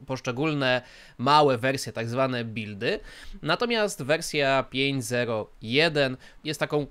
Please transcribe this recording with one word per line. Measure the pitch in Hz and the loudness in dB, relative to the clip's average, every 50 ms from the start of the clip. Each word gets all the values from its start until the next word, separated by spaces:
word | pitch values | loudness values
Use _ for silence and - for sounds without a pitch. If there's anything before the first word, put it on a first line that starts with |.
| - | -10
poszczególne | - 131 123 - 131 120 123 151 160 151 143 135 127 127 123 - - - - - - - - | -8 -8 -6 -6 -4 -2 -2 0 0 0 0 2 2 0 0 -2 -6 -18 -20 -20 -16 -8 -2
małe | 120 139 147 151 151 139 131 113 | 2 6 6 8 8 6 4 4
wersje, | 117 135 135 127 - - | 2 0 0 0 -4 -6
tak | - 117 117 117 | -6 -6 -6 -2
zwane | 117 131 135 131 127 120 117 | 0 0 0 0 0 -2 -4
buildy, | 113 107 113 107 104 104 98 117 139 202 - - - - - - - - 196 | -6 -6 -8 -8 -8 -8 -6 -4 -4 -4 -4 -6 -12 -18 -18 -16 -16 -12 -6
natomiast | - 147 170 - 240 240 240 226 208 196 - - | -2 -2 0 0 0 0 0 0 0 -2 -2 -4
wersja | 143 123 156 160 165 - - 147 139 135 135 135 127 - | 0 0 0 0 0 -2 0 0 2 4 2 2 0 0
pięć | - 131 135 139 139 135 117 | -2 0 0 0 0 -2 -4
zero | 110 123 120 120 113 113 107 101 - - - | -2 -2 -2 0 0 -2 -4 -4 -6 -10 -12
jeden | 110 110 120 143 160 170 151 147 139 131 131 - - - - - - | -6 0 2 4 4 4 4 2 0 0 -2 -6 -14 -20 -20 -12 -8
jest | 151 151 - | -8 -6 -4
taką | 156 147 151 151 143 - | -4 -2 -2 -2 -2 -4